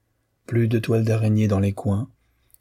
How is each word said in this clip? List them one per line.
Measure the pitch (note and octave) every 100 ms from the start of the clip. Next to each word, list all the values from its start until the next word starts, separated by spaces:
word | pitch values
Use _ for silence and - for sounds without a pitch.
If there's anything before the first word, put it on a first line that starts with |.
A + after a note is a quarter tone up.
| _ _ _ _ -
Plus | A#2 A2+
de | A#2
toiles | A2 A2+
d'araignée | A2+ A2 A2 G#2+ G#2+
dans | G2
les | G2
coins, | G2 G#2+ G2 C3 _ _ _ _ _